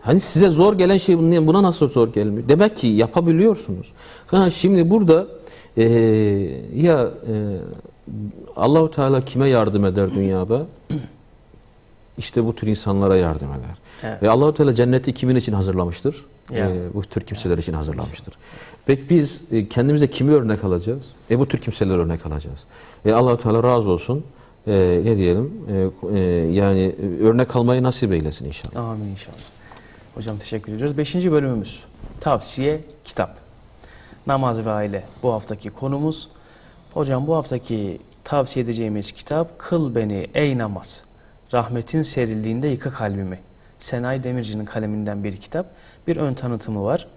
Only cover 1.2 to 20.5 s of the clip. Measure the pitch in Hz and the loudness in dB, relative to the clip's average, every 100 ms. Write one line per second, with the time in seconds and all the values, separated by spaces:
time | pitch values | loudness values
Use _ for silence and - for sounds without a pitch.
1.2 | 165 170 160 190 190 165 143 123 113 107 | 4 4 6 6 4 4 2 4 2 2
2.2 | 104 104 120 151 214 214 117 107 117 - | -2 -2 2 4 4 2 2 4 2 2
3.2 | 170 160 220 202 - 92 - - - - | 2 4 4 2 -4 -10 -10 -20 -20 -20
4.2 | - 185 180 - 190 190 165 220 185 160 | 0 4 4 2 2 4 4 4 6 6
5.2 | 196 - - - - - 113 117 113 110 | 4 -12 -20 -20 -8 2 4 6 6 4
6.2 | 104 101 90 65 - 123 170 151 117 - | 4 0 -2 -6 -8 0 4 4 2 -4
7.2 | 113 107 104 92 - - - _ - 107 | -6 -4 -4 -6 -10 -16 -20 _ -14 -12
8.2 | 104 - - - 117 156 160 151 135 135 | -12 -14 -16 -2 2 4 2 0 0 0
9.2 | 131 127 127 123 104 101 98 95 95 95 | 0 0 4 4 2 2 0 2 0 0
10.2 | 98 92 92 120 156 - _ 151 107 - | 0 -2 -2 -2 -4 -14 _ -8 -8 -20
11.2 | - _ _ - _ _ _ _ _ - | -20 _ _ -20 _ _ _ _ _ -14
12.2 | - 123 113 113 107 104 107 98 98 95 | -4 -2 -2 -2 -2 -2 0 0 4 4
13.2 | 85 76 69 69 62 90 - - 113 110 | 2 -2 -6 -8 -10 -14 -20 -14 -12 -2
14.2 | 101 117 147 151 143 117 123 127 131 127 | 2 4 4 4 2 4 2 2 0 -2
15.2 | 127 127 113 104 95 92 87 85 139 147 | 0 0 0 -2 0 0 -2 -2 -6 -6
16.2 | - - - 120 101 90 90 98 98 107 | -20 -20 -10 -4 -2 -4 -6 -8 -6 -8
17.2 | - 101 92 85 82 80 76 76 80 - | -8 -8 -2 -2 -2 -4 -6 -6 -8 -12
18.2 | - - - - - - - 135 139 170 | -18 -20 -20 -20 -20 -8 0 0 4 2
19.2 | 143 - - 113 104 - 131 151 139 - | 2 -6 -4 -2 -2 0 2 4 2 2
20.2 | 135 151 113 | 4 4 4